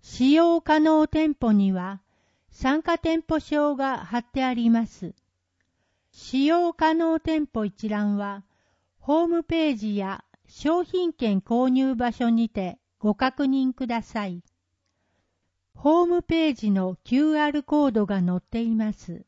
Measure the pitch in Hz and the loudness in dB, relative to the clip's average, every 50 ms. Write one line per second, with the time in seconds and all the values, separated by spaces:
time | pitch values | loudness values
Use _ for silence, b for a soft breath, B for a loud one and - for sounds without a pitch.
0 | _ - - - 247 269 285 320 339 339 339 339 - - 302 311 302 320 320 311 | _ -20 -4 0 2 4 6 6 6 4 4 2 2 2 2 4 4 4 4 4
1 | 311 311 - 311 311 311 294 _ - 226 214 202 196 196 190 185 180 185 196 190 | 2 2 0 0 0 0 0 _ 0 2 4 4 4 2 0 -2 -4 -8 -12 -14
2 | _ _ _ _ _ _ _ _ _ _ - - - 262 277 311 320 - 339 330 | _ _ _ _ _ _ _ _ _ _ -16 -4 -2 0 0 0 0 -2 -2 -2
3 | - 330 330 330 320 _ 320 311 - - 302 302 294 294 294 254 269 269 262 - | 0 -2 -2 -2 -2 _ -4 -4 -2 -2 -2 0 0 0 0 -2 -4 -4 -4 -6
4 | - 170 190 240 233 _ _ 277 262 254 254 233 233 233 226 226 233 214 - - | -8 -6 -6 -6 -6 _ _ -4 -2 -2 -2 0 2 2 2 2 2 -2 -8 -12
5 | - 175 - _ _ _ _ _ _ _ _ _ _ _ _ _ _ _ _ _ | -14 -14 -14 _ _ _ _ _ _ _ _ _ _ _ _ _ _ _ _ _
6 | _ _ _ - - - - 262 277 294 330 349 349 339 330 _ 320 320 320 330 | _ _ _ -20 -18 -6 -2 0 2 2 2 2 2 0 -2 _ 0 0 2 2
7 | 339 330 320 320 _ - 320 311 302 - _ 233 214 208 - _ - 214 214 208 | 0 0 0 -2 _ -2 -2 -2 -2 -4 _ -4 -4 -4 -6 _ -6 -6 -4 -2
8 | 208 208 202 202 202 202 202 196 196 _ _ _ _ _ _ _ _ _ _ _ | -2 -2 -2 -2 -4 -6 -10 -12 -16 _ _ _ _ _ _ _ _ _ _ _
9 | _ - 285 320 339 339 339 339 330 _ 320 330 320 302 277 214 208 214 208 202 | _ -2 0 0 2 0 0 -2 -2 _ -2 0 0 0 -2 -2 -4 -4 -4 -4
10 | 196 190 196 - - _ _ _ _ _ - - - 285 330 349 359 - - 359 | -4 -6 -8 -12 -14 _ _ _ _ _ -20 -6 -2 0 0 0 -2 -2 -2 -2
11 | 359 339 311 _ 254 226 202 190 - - 233 240 254 262 254 262 269 269 262 226 | -2 -2 -4 _ -2 0 0 0 -2 0 0 0 2 2 2 2 2 0 0 -2
12 | 247 240 214 - 247 233 233 226 233 226 _ - 190 180 - _ _ _ _ _ | -2 -4 -2 -2 0 0 2 2 0 -2 _ -6 -6 -6 -8 _ _ _ _ _
13 | - 214 208 _ 269 262 262 - 294 277 262 269 262 262 247 - 262 233 240 233 | -2 -2 0 _ 0 -2 -2 -2 -2 0 0 0 0 -2 -2 -4 -6 -6 -6 -6
14 | 214 - - 220 208 196 180 175 - _ _ _ _ _ _ _ _ _ _ _ | -6 -6 -8 -8 -6 -6 -8 -10 -14 _ _ _ _ _ _ _ _ _ _ _
15 | _ _ _ _ _ _ _ _ _ _ _ _ _ _ _ - - 285 311 339 | _ _ _ _ _ _ _ _ _ _ _ _ _ _ _ -2 2 4 4 4
16 | 349 349 349 349 339 _ 330 330 320 311 269 - - 208 202 190 190 185 185 - | 4 4 2 0 0 _ 0 0 2 0 0 -2 -2 0 0 0 0 -2 -4 -8
17 | _ - 240 262 294 311 311 302 302 294 285 294 277 - 294 302 294 277 220 220 | _ -2 0 2 2 2 2 2 0 0 0 -2 -4 0 0 2 2 2 2 0
18 | 208 196 208 196 180 175 180 180 _ _ - 226 233 226 226 220 220 214 214 - | 0 0 0 0 0 0 0 -2 _ _ -6 -4 -2 -2 -2 -2 -2 -2 -4 -8
19 | - - 170 - - | -10 -14 -14 -14 -16